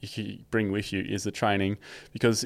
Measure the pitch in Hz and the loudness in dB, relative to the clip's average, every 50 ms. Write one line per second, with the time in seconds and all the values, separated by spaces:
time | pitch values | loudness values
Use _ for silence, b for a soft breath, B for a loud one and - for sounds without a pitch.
0 | - - - - 104 104 104 - - - - 113 107 98 95 104 101 - 101 95 | -16 -12 -8 -8 -8 -8 -8 -12 -6 -2 0 2 2 2 0 -2 -2 -2 -4 -4
1 | - - 101 101 - 107 101 - - 107 101 98 95 98 104 B B B B B | -2 -2 -4 -4 -4 -4 -2 0 2 4 4 4 2 2 0 B B B B B
2 | B B - - - 117 113 - - | B B -2 2 4 4 4 2 0